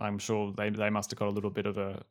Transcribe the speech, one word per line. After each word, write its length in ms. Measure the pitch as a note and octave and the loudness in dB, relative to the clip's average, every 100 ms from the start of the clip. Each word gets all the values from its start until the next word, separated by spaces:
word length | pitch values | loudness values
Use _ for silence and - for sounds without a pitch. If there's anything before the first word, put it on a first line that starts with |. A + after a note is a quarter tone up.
I'm 180 | G#2+ G2+ | -2 0
sure 340 | - G#2+ G2+ | 0 0 0
they, 140 | G2 G#2 | 0 0
they 220 | G#2 G#2 | 2 2
must 200 | G#2 - | 2 0
have 80 | A2+ | 0
got 100 | G#2 | 0
a 20 | |
little 200 | G2+ G2+ | 0 0
bit 140 | G#2 | 0
of 140 | G#2 G2+ | 0 0
a, 240 | G2 G2 - | -2 -6 -10